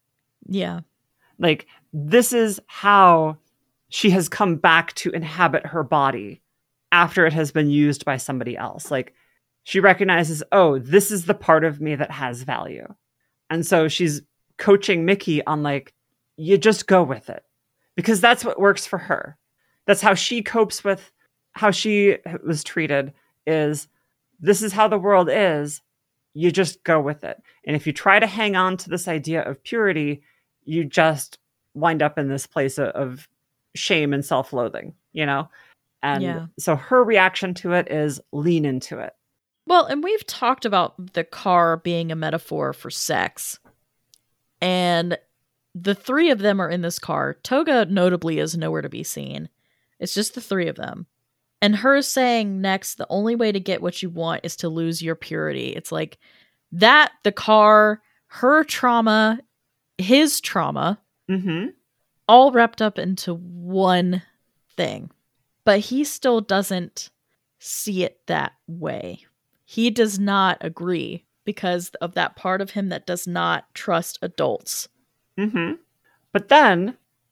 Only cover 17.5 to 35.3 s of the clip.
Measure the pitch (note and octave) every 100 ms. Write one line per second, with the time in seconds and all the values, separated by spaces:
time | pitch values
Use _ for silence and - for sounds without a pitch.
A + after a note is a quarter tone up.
17.5 | _ _ _ _ - G3 G#3+ A#3 A#3+ A#3
18.5 | - G3+ F#3+ - F3+ - - - - _
19.5 | _ _ _ - G3 G#3+ F#3 - A#3+ G#3
20.5 | A#3 G#3+ - G3+ F#3+ - _ _ _ _
21.5 | - G#3+ - A3 G#3 G3+ - F3 E3 C#3
22.5 | D3+ - - D#3 C#3 C#3 - _ _ -
23.5 | D#3+ D3+ D3+ - _ _ _ _ _ D#3
24.5 | G3+ G#3+ G3 G#3+ G#3 F#3+ G3 F3+ G#3+ F#3+
25.5 | D3+ D3 - _ _ _ _ _ D3+ F3
26.5 | F3+ F#3 - - D#3+ C#3 D3 - - _
27.5 | _ - D3 D#3+ - G3 G3+ A3 G3 G#3+
28.5 | F#3+ F#3 F#3 - F3+ F3+ D#3+ D#3 D#3+ -
29.5 | C#3 - A#3 G#3 D#3 D3 D3 _ _ _
30.5 | _ - D#3+ D3 - D#3+ D3 - - _
31.5 | _ _ D3 E3 D#3+ D3 D#3 C#3 C#3 -
32.5 | D#3+ C3+ C#3 A#2+ - C3+ C3 - _ _
33.5 | _ _ - - F3 C#3+ C#3+ C#3 C3+ C3+
34.5 | C3 A#2 - - - _ D#3 D3